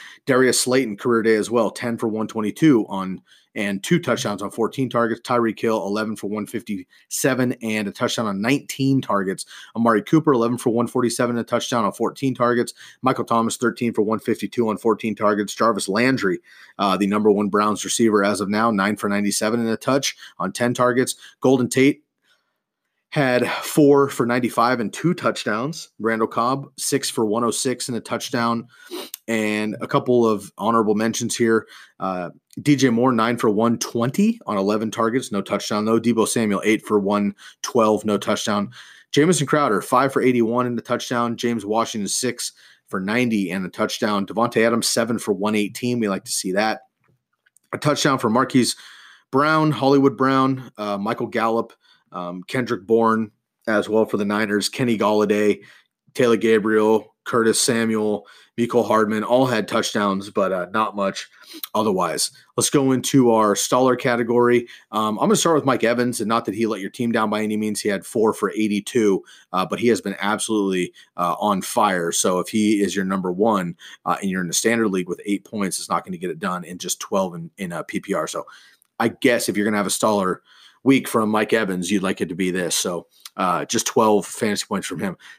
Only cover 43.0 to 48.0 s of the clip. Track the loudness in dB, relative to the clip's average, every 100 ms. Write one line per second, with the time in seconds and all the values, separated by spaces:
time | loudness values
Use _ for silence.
43 | -2 0 0 0 -2 -4 -6 -4 -4 -2
44 | -2 -2 -2 -2 0 2 2 2 0 -2
45 | -2 -2 -2 -2 0 0 -2 -4 -4 -2
46 | -2 -4 -6 -6 -2 0 0 -2 _ _
47 | _ _ _ _ _ _ -12 -4 0 2